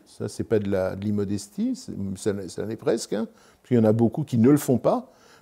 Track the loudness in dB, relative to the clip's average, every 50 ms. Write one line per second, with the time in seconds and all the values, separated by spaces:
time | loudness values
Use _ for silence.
0 | _ _ -14 -10 -10 -8 -8 -8 -4 0 0 0 2 0 -2 0 -2 -2 -4 -4
1 | -4 -4 -2 -2 -2 -2 -4 -6 -8 -8 _ -6 -4 -4 -4 -6 -10 -12 -10 -8
2 | -8 -8 -8 -6 -4 -4 -4 -4 -6 -10 -10 -8 -8 -8 -8 -6 -4 -2 -2 -2
3 | -4 -4 -6 -4 -6 -6 -10 _ _ _ _ _ _ 0 4 4 6 6 4 4
4 | 2 2 0 -2 -6 -2 2 4 6 6 6 6 4 2 0 2 2 2 0 0
5 | -2 -8 _ _ _ _ _ _